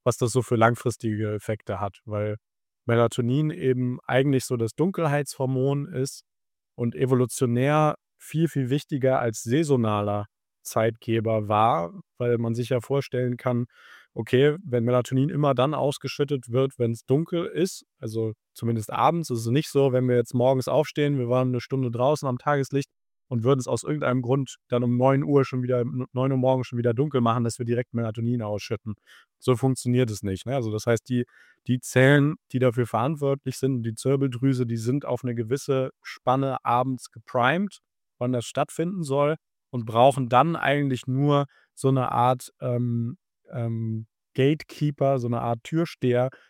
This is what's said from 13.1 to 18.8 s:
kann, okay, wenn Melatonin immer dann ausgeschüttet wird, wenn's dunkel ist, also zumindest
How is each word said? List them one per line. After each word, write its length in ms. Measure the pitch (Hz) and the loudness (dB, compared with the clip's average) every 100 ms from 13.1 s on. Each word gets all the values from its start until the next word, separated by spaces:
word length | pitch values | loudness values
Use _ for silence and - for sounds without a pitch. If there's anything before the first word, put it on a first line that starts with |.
| 123 127 120 | -4 -2 -2
kann, 300 | 127 120 123 _ - - _ - | -2 -2 -4 _ -20 -20 _ -10
okay, 400 | 113 123 147 156 | -6 0 0 0
wenn 200 | 180 120 | -4 -2
Melatonin 460 | 117 123 123 131 143 | 0 0 0 -2 -2
immer 240 | 143 147 | 0 0
dann 220 | 131 135 139 | 0 0 0
ausgeschüttet 760 | 135 - 135 - 143 143 120 | -4 -4 -8 -4 -4 -4 -4
wird, 280 | 120 135 - | -2 -2 0
wenn's 260 | 117 113 - | -2 -2 0
dunkel 400 | 135 165 170 175 | 0 0 -4 -4
ist, 400 | - 185 - - _ | -2 -2 -4 -18 _
also 340 | 117 110 110 107 _ | -8 -4 -4 -6 _
zumindest 380 | - 117 113 | -8 -4 -2